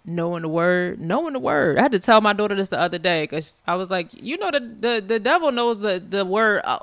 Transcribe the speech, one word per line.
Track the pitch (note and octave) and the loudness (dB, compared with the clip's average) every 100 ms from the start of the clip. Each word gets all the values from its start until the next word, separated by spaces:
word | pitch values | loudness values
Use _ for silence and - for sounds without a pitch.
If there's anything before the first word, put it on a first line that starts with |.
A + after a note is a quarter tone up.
knowing | - E3+ E3+ F3 | -8 -4 -4 -4
the | E3 | -2
word, | E3 F3 F3+ F3+ - | 0 4 2 0 -4
knowing | E3 A3 E4 | -4 -2 -2
the | C4+ | -4
word. | B3+ D4 G#3+ C#3 | 0 2 2 4
I | |
had | C4+ | 4
to | G#3+ | 2
tell | G#3+ A3 | 4 4
my | G#3+ | 4
daughter | G3+ G#3 | 2 0
this | G3+ G3 | -2 -2
the | E3+ | 0
other | E3+ E3+ | -2 0
day | F3+ E3 D3+ | 0 0 0
'cause | D3+ D3+ - - | -4 -8 -8 -4
I | |
was | F3+ F#3 | -4 -2
like, | F#3 E3+ | -4 -4
"You | - - E4+ | -10 -8 -6
know, | G4 | -2
the, | C#4+ | -2
the, | A#3+ A3 A3+ A#3 | -4 -6 -2 -2
the | G3 A3+ | 0 -2
devil | G#3+ E4+ D#4+ | 2 2 2
knows | A#3+ A#3+ A3 | 0 0 0
the, | G#3 F#3 | -2 -2
the | F3 G3 | -2 -2
word | F#3 G3+ A3 G3+ | 0 2 2 2
a, | - A#2+ | 0 -4